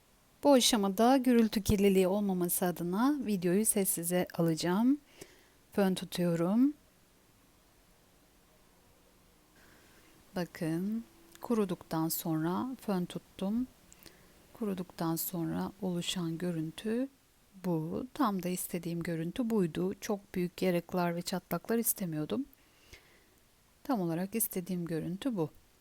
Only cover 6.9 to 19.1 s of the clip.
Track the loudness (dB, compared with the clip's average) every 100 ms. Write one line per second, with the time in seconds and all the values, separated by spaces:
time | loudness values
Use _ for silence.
6.9 | _ _ _ _ _ _ _ _ _ _
7.9 | _ _ _ _ _ _ _ _ _ _
8.9 | _ _ _ _ _ _ _ -20 -20 -20
9.9 | -20 -20 -20 -10 -6 -6 -4 -2 0 -2
10.9 | -4 -6 -16 -20 -12 -2 0 0 -4 -4
11.9 | -2 0 -2 -2 0 0 -2 -4 -6 -4
12.9 | -2 -2 -8 -12 -8 -2 -2 -2 -8 -20
13.9 | -20 -20 -20 -20 -20 -20 -8 -4 -4 -6
14.9 | -4 -2 -2 -4 -4 -4 -4 -6 -6 -4
15.9 | -2 -4 -4 -4 -4 -4 -2 -4 -6 -4
16.9 | -4 -4 -8 _ _ _ -8 -4 -2 -2
17.9 | -6 -6 -2 0 0 -4 -4 -6 -6 -4
18.9 | -6 -4